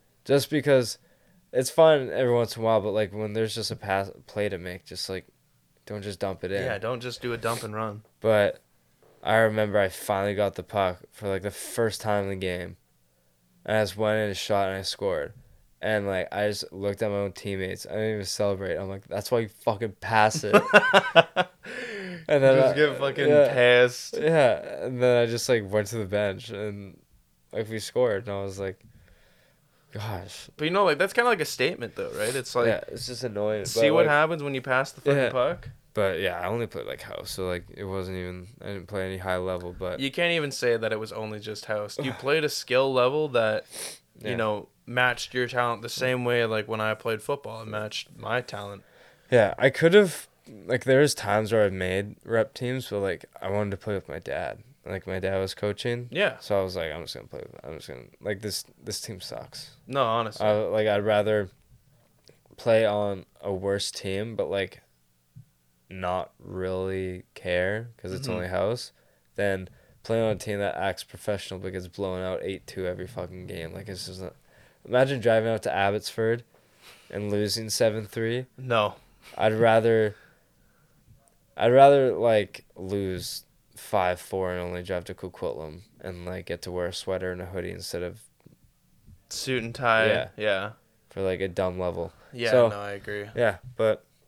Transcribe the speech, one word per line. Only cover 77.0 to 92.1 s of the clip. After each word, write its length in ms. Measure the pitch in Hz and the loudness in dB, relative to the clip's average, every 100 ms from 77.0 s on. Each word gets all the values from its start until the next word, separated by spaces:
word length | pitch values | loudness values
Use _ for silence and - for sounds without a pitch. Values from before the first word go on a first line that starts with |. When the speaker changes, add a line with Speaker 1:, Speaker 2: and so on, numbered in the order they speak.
| - | -12
Speaker 1:
and 200 | 101 104 | -8 -2
losing 400 | 104 104 107 110 | 0 0 -2 -4
seven 360 | - 113 110 101 | 2 2 2 -4
three. 400 | 113 113 120 127 - | -4 -2 -2 -6 -10
Speaker 2:
No. 380 | 131 117 104 - _ _ - - | 0 2 2 -2 _ _ -14 0
Speaker 1:
I'd 160 | 110 | 2
rather, 600 | 110 113 113 113 113 107 - _ _ _ _ _ _ _ _ _ - _ _ _ - | 4 6 6 6 4 2 -2 _ _ _ _ _ _ _ _ _ -20 _ _ _ 0
I'd 160 | 113 | 6
rather, 400 | 131 139 143 131 | 10 10 10 6
like, 520 | 87 117 110 95 - - - | 4 4 4 2 -6 -20 -12
lose 680 | 92 101 95 90 85 - - _ _ - | -4 -2 -2 -4 -6 -10 -14 _ _ -20
five 440 | - 101 90 90 | -2 0 2 0
four 320 | - 95 92 | -4 -4 -2
and 80 | 90 | -4
only 220 | 87 90 | -6 -6
drive 220 | 90 90 | -6 -6
to 100 | 85 | -6
Coquitlam 640 | 92 92 - 87 55 78 82 104 - | -10 -12 -8 -8 -6 -10 -14 -18 -16
and, 240 | - 87 87 | -12 -10 -10
like, 200 | 92 98 | -10 -8
get 160 | 87 | -10
to 80 | 90 | -6
wear 140 | 90 87 | -4 -4
a 60 | |
sweater 400 | 90 - 92 92 | -6 -6 -4 -4
and 80 | 90 | -6
a 40 | 90 | -8
hoodie 240 | 92 90 | -8 -8
instead 320 | 90 90 87 | -8 -8 -8
of 180 | 90 107 - _ - _ _ _ _ _ - - - | -8 -10 -20 _ -20 _ _ _ _ _ -20 -20 -14
Speaker 2:
Suit 340 | - - 127 | -8 -4 -4
and 100 | 117 | -4
tie. 320 | 120 123 113 110 | -2 4 6 6
Speaker 1:
Yeah. 220 | 87 64 - | 2 -2 -4
Speaker 2:
Yeah. 340 | 107 95 107 - _ _ _ | -2 0 -2 -10 _ _ _
Speaker 1:
For, 100 | - | -4
like, 180 | 95 92 | -2 0
a 80 | 95 | -2
dumb 300 | 85 92 90 | -2 -2 -2
level. 340 | 90 87 85 | -4 -4 -8